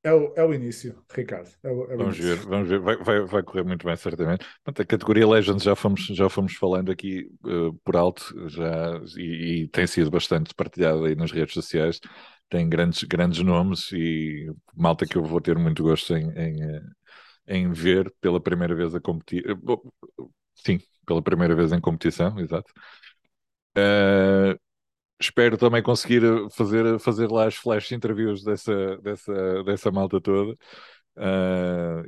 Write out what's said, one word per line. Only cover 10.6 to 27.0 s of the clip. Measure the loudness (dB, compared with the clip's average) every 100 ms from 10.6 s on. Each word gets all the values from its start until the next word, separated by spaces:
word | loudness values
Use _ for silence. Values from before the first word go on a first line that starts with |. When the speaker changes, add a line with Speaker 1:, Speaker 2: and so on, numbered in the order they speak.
| -8 0 2 2 0
Speaker 2:
aí | -2
nas | -2
redes | -2 -4
sociais. | -4 -4 0 0 -2 -12 -20 -20 _ _
Tem | -2 0
grandes, | 2 0 0
grandes | -4 0 0 2
nomes | 2 2 0 -2 -6
e | -4 -4 -2 -4 -8 -12 -14 _ -2
malta | 0 2 -2
que | -2
eu |
vou | -2 -2
ter | 0 2
muito | 2 2
gosto | 2 0 0 -2
em, | -2
em, | -6 -6 -6
eh, | -8 -10 -14 _ _ -20 -20 _ -6
em | -2 -2
ver | 0 2 2 0 _
pela | 0 0
primeira | 0 -2 -2 -2
vez | -2 -4
a |
competir. | -6 -6 -6 -8 -6
Eh, | -8
bom, | -4 -4 -6 _ -20 -20 -20 _ _ _
sim, | -2 -2 _ _ -2
pela | -2
primeira | 0 2 2 4
vez | 2
em | 2
competição, | 0 0 -2 0 -2 -2
exato. | -6 -6 -8 _ -20 -20 -20 _ _ _ _ _ _ 2
Eh, | 4 6 6 6 6 6 4 0 _ _ _ _ _ _
espero | -2 4 4 6
também | 4 4
conseguir | 2 0 4 6 6 4 -2
fazer, | -2 0 2 2
fazer | 2